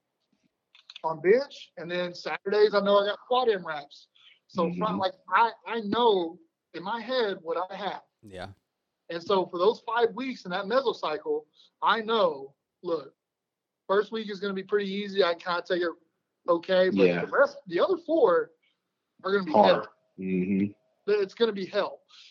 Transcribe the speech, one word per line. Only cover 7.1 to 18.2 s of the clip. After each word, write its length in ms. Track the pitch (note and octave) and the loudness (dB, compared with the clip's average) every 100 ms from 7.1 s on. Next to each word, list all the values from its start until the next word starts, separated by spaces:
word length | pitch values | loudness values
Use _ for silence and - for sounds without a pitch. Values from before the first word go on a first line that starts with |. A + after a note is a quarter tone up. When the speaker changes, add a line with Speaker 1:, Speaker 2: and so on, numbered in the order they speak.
| C4 G#3+ F3+ | -2 -2 -4
Speaker 1:
what 140 | D#3+ E3 F#3 | -6 -6 -6
I 40 | |
have. 280 | F#3+ G3 - - _ | -8 -10 -10 -16 _
Speaker 3:
Yeah. 260 | G#2+ F#2 F2+ - _ _ _ _ - | -20 -16 -16 -18 _ _ _ _ -12
Speaker 1:
And 120 | E3+ | -12
so 240 | E3+ F#3+ F3+ | -2 -2 -2
for 120 | F3 | 0
those 240 | G3+ A3+ - | 0 0 -4
five 220 | A#3 A#3 | -2 -2
weeks 300 | G3 C4+ G#3 | -2 -10 -10
in 60 | F#3 | -8
that 140 | F3+ G3 | -8 -2
mesocycle, 760 | B3+ B3 - E3+ D3+ D#3+ D3 - _ _ _ | -2 -2 -4 -6 -6 -4 -6 -6 _ _ _
I 200 | E3 A3 | 0 0
know, 520 | G#3+ A3+ F3+ C#3 - _ _ _ | 0 0 0 -2 -12 _ _ _
look, 300 | F3 D#3+ - _ _ _ _ _ _ _ - | -6 -6 -8 _ _ _ _ _ _ _ -2
first 240 | G3 G3+ | -2 0
week 180 | A3+ G#3 | -8 -10
is 80 | G3 | -8
gonna 140 | G3+ | -6
be 80 | F#3+ | -8
pretty 260 | F#3+ G#3 G3 | -2 -2 -2
easy. 340 | G3 G#3 G3 | -6 -4 0
I 100 | F3 | 0
can 60 | E3+ | 0
kinda 220 | F#3 F3 - | -4 -6 -2
take 160 | F3+ | -2
it 80 | E3+ - _ _ _ _ - | -2 -6 _ _ _ _ 0
okay. 420 | E3+ E3+ F#3 F#3 | 0 2 4 4
But 160 | F#3+ F#3 | 4 4
Speaker 2:
Yeah. 180 | F3 | 2
Speaker 1:
the 60 | F3 | -2
rest, 240 | F#3 C#4 - - | 2 2 0 -6
the 140 | F3 | -2
other 160 | D#4 F#4 | 0 -2
four 540 | - E4 | 0 4